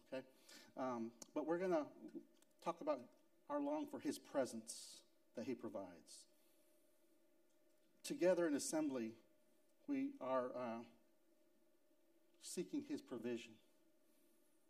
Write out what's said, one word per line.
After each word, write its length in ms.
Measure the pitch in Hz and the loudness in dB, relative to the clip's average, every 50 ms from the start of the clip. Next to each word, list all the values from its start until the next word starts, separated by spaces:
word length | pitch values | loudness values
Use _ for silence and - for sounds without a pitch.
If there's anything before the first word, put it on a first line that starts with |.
| - - | -10 -8
okay? 100 | - - - - - - - - - - - - - 135 | -6 -8 -8 -8 -14 -20 -20 -20 -20 -20 -20 -12 -6 -4
Um, 320 | 131 127 123 117 113 117 - - - - - | -2 -2 -2 -2 -4 -4 -6 -10 -14 -4 -2
but 120 | 151 147 | 0 2
we're 120 | 156 - 175 | 4 4 4
gonna 260 | 185 370 339 311 285 - - - - - - - - - - - - - _ _ - | 4 6 4 4 4 2 -4 -12 -14 -12 -12 -12 -12 -14 -18 -20 -20 -20 _ _ -4
talk 160 | 175 - - | -4 -4 0
about 200 | 294 294 294 - - - - - - _ _ _ _ - | 0 0 0 0 -2 -8 -18 -20 -20 _ _ _ _ -2
our 100 | 294 294 | 0 0
long 260 | 285 285 302 311 294 | 2 2 0 0 -2
for 120 | 285 - 254 | -4 -4 -2
his 200 | - 294 247 - | -2 -2 -2 -2
presence 800 | - - - 285 254 - - 110 110 - - - - - - - - - _ _ _ _ - | -4 -2 2 2 2 2 0 -6 -8 -8 -10 -10 -12 -14 -16 -18 -20 -20 _ _ _ _ -10
that 80 | - 113 | -6 -4
he 100 | 131 123 | -2 -2
provides. 720 | - - 110 98 101 98 90 85 - - - - - - - _ _ _ _ _ _ _ _ _ _ _ _ _ _ _ _ _ _ _ _ _ _ _ _ _ _ _ _ _ _ _ _ _ _ | -2 -4 -6 -6 -6 -6 -8 -12 -16 -18 -18 -18 -18 -20 -20 _ _ _ _ _ _ _ _ _ _ _ _ _ _ _ _ _ _ _ _ _ _ _ _ _ _ _ _ _ _ _ _ _ _
Together 440 | - - 151 139 165 180 180 170 175 | -6 -6 0 4 6 6 8 8 6
in 80 | 160 143 | 6 4
assembly, 580 | 131 - - 160 156 156 147 131 127 113 110 113 - - - _ _ _ _ _ _ _ _ _ _ - - | 4 2 2 2 2 2 2 2 0 0 -2 -4 -8 -16 -20 _ _ _ _ _ _ _ _ _ _ -4 -2
we 220 | 143 135 135 143 - - | 0 0 0 0 -2 -4
are, 260 | 131 127 131 131 123 127 120 | 0 2 4 4 4 2 0
uh, 220 | 123 123 117 113 117 120 - - - - _ _ _ _ _ _ _ _ _ _ _ _ _ _ _ _ _ _ _ _ _ _ _ _ _ _ - | -2 -2 -2 -2 -4 -6 -10 -14 -20 -20 _ _ _ _ _ _ _ _ _ _ _ _ _ _ _ _ _ _ _ _ _ _ _ _ _ _ -16
seeking 440 | - - - 185 - - - 285 - - | -12 -6 -4 -4 -2 -2 -2 -2 -2 -2
his 140 | 151 - | -4 -4
provision, 480 | - - 131 117 107 120 120 117 117 - 104 - - _ _ _ _ _ _ _ _ _ _ _ _ _ _ _ _ _ _ _ _ | -4 -6 -6 -2 0 0 0 -2 -4 -8 -16 -20 -20 _ _ _ _ _ _ _ _ _ _ _ _ _ _ _ _ _ _ _ _